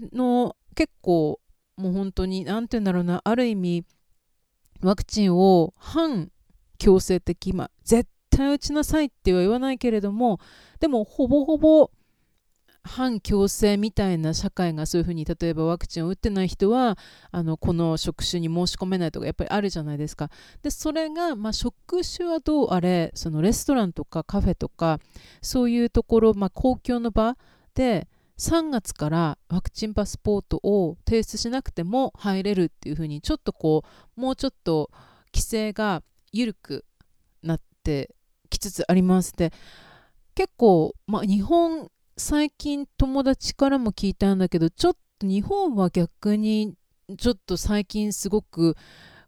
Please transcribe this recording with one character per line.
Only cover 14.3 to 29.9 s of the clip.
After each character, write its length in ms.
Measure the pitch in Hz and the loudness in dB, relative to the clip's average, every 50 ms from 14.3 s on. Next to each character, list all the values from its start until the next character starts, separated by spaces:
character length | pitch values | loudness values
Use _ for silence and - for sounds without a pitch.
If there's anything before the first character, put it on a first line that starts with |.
| 165 | -2
社 160 | - - 196 | -2 -4 -4
会 240 | - - 180 170 156 | -4 -2 -2 -2 -2
が、 140 | 156 156 | -4 -4
そ 100 | - - | -2 0
う 40 | 175 | 0
い 20 | 165 | 0
う 20 | |
ふ 40 | 175 | -2
う 40 | 170 | -4
に、 120 | 160 151 | -4 -6
例 100 | - 165 - 170 | -6 -4 -2 -2
え 100 | 170 156 | -2 -2
ば 120 | 156 160 | 0 0
ワ 120 | 165 170 | -2 -2
ク 100 | 170 - | -2 -6
チ 120 | - - 170 | -6 -6 -4
ン 60 | 160 | -4
を 40 | 175 | -4
打 40 | 190 | -4
っ 20 | |
て 160 | - - 226 | -2 -2 -2
な 140 | 202 190 185 | 0 0 -2
い 20 | |
人 240 | 170 - - 202 196 | -2 0 0 2 2
は、 260 | 233 254 254 233 185 - - - - - - - | 4 4 2 0 0 -4 -8 -16 -20 -20 -18 -8
あ 140 | - 175 165 | -6 -4 -4
の、 140 | 160 160 | -4 -4
こ 160 | - - 185 175 | -2 -2 -2 0
の 240 | 165 170 165 160 | 0 0 0 0
職 260 | 156 - 180 - - - | -2 -4 -6 -6 -6 -6
種 160 | - - 175 | -6 -4 -4
に 80 | 165 | -4
申 180 | 160 165 175 180 | -2 -2 -2 -2
し 100 | 180 - | -4 -4
込 120 | - 190 | -6 -4
め 100 | 185 190 | -4 -2
な 80 | 185 170 | -2 -2
い 60 | 151 | -4
と 80 | - - | -4 -6
か、 80 | - | -6
や 60 | 147 - | -6 -6
っ 20 | |
ぱ 80 | - 175 | -6 -4
り 60 | - | -4
あ 100 | - 208 | -2 -2
る 80 | 202 196 | -2 -2
じ 80 | - | -4
ゃ 60 | 170 151 | -6 -6
な 100 | 147 147 | -6 -6
い 60 | 143 | -6
で 80 | 151 | -8
す 100 | 151 - | -8 -8
か。 140 | - 147 147 - - - - - - - | -10 -10 -10 -10 -16 -20 -20 -16 -10 -8
で、 80 | 294 | -8
そ 200 | - - - 311 | -8 -6 -6 -4
れ 180 | 294 320 320 311 | -4 -4 -4 -4
が、 260 | 302 339 349 339 277 | -4 -4 -4 -4 -4
ま 140 | 202 208 220 | -4 -6 -6
あ、 40 | 208 | -6
職 480 | - - 240 - _ _ - 349 359 | -4 -6 -6 -8 _ _ -4 -4 -4
種 260 | 339 - - - 359 | -4 -4 -6 -6 -4
は 120 | 339 330 320 | -4 -4 -4
ど 240 | - 302 302 294 254 | -2 0 0 2 2
う 40 | - | 2
あ 100 | 180 180 | 2 0
れ、 320 | 170 180 180 175 165 - - | 2 2 2 0 0 -2 -6
そ 160 | - - 170 | -8 -8 -4
の、 120 | 156 151 165 | -2 0 2
レ 100 | 208 240 | 2 0
ス 120 | - - | 0 0
ト 100 | - 277 | 0 0
ラ 100 | 247 208 | 2 0
ン 80 | 175 - | -2 -4
と 120 | - 147 | -8 -10
か 180 | - - 165 - | -8 -8 -8 -6
カ 180 | - - 202 | -4 -2 0
フ 80 | - 185 | 0 0
ェ 60 | 170 | 0
と 140 | - - - | -2 -4 -8
か、 300 | - - 170 165 156 - - _ - - - - - _ - | -4 -2 0 0 0 -2 -6 _ -20 -20 -20 -20 -20 _ -8
そ 200 | - - 254 247 | -2 0 0 2
う 60 | 240 | 2
い 140 | 233 240 240 | 2 2 0
う 60 | 233 | 0
と 100 | - 233 | -2 -4
こ 200 | - - 233 226 | -2 2 4 4
ろ、 120 | 220 220 214 | 6 4 4
ま 140 | 196 196 | 2 -2
あ、 20 | 185 | -4
公 300 | - - - 254 247 - | -2 0 0 0 0 0
共 180 | - - 240 240 | -2 -4 -2 -2
の 120 | 233 233 | -2 0
場 260 | 190 226 220 233 254 - _ _ _ _ _ _ _ | 0 0 0 0 -2 -6 _ _ _ _ _ _ _
で、 320 | - 262 247 214 156 - - _ _ _ _ _ | -2 0 0 0 0 -4 -8 _ _ _ _ _
三 340 | - - - 320 330 320 311 | -10 -4 0 0 0 0 0
月 240 | 277 220 - - - | -2 -4 -4 -6 -8
か 140 | - 151 151 | -6 -4 -2
ら 280 | 160 170 170 151 139 - _ - | 0 0 0 -2 -4 -8 _ -4
ワ 120 | 170 185 | -4 -4
ク 80 | - - | -4 -6
チ 160 | - - 220 | -6 -8 -8
ン 80 | 214 | -4